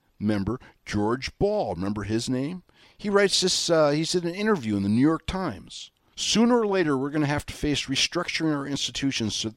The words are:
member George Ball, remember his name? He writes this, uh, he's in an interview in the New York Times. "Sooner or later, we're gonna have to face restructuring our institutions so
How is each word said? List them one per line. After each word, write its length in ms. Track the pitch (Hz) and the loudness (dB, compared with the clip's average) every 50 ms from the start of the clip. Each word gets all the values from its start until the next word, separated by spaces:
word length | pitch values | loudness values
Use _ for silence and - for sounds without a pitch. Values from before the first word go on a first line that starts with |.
| _ _ _ - | _ _ _ -4
member 420 | 101 104 107 98 95 104 120 - - - - _ _ | -2 0 0 0 0 -2 -4 -6 -10 -16 -20 _ _
George 520 | - - 104 104 110 120 131 127 - - - | -4 -2 0 0 0 0 -2 -4 -8 -4 -2
Ball, 360 | 190 202 214 208 151 107 90 | 0 0 0 0 -2 -2 -4
remember 280 | 82 95 101 104 104 | -4 -4 -4 -4 -4
his 260 | 101 104 110 117 117 127 | -4 -2 -2 -2 -2 -2
name? 340 | 127 127 135 156 185 180 - _ _ _ - - _ - | -2 -2 -2 -4 -6 -10 -14 _ _ _ -20 -20 _ -10
He 100 | - 208 | -4 0
writes 320 | 196 202 202 190 - - | 2 4 4 4 2 2
this, 300 | 180 180 - - - 175 | 2 0 0 0 0 2
uh, 200 | 170 160 151 143 | 4 4 4 4
he's 240 | 147 156 165 - - | 4 2 0 0 -2
in 120 | 180 170 | -2 -2
an 80 | 170 175 | -2 -4
interview 420 | - 208 220 208 156 113 110 104 | -2 0 0 0 0 0 0 0
in 60 | 101 | 0
the 60 | 98 101 | 2 2
New 100 | 107 120 | 4 4
York 260 | 139 156 160 151 - | 4 4 4 0 -2
Times. 640 | - 185 190 190 147 95 85 - - - - - - _ _ _ _ _ | -6 -6 -4 -4 -6 -6 -8 -14 -16 -16 -16 -16 -18 _ _ _ _ _
"Sooner 460 | - - - - 208 240 233 247 240 | -6 -2 2 4 4 6 6 4 4
or 60 | 220 | 2
later, 300 | 208 190 190 170 151 139 | 2 2 2 2 2 2
we're 140 | 131 135 143 | 0 0 0
gonna 160 | 147 156 151 | 0 0 0
have 200 | 139 147 143 - | 0 0 -2 -4
to 80 | - - | -8 -8
face 320 | - - 147 139 - - | -4 -2 -2 -2 -2 -2
restructuring 680 | - 135 - - - - 170 175 - - - 160 151 151 | -2 -2 -2 -2 0 -2 -4 -4 -4 -4 -2 -2 -2 0
our 120 | 139 139 | -2 -2
institutions 680 | 143 139 131 - 127 117 - 139 135 127 - 113 104 - | -4 -4 -4 -4 -6 -4 -4 -2 -2 -2 -2 -2 -2 -2
so 200 | - - 110 110 | -4 -6 -6 -8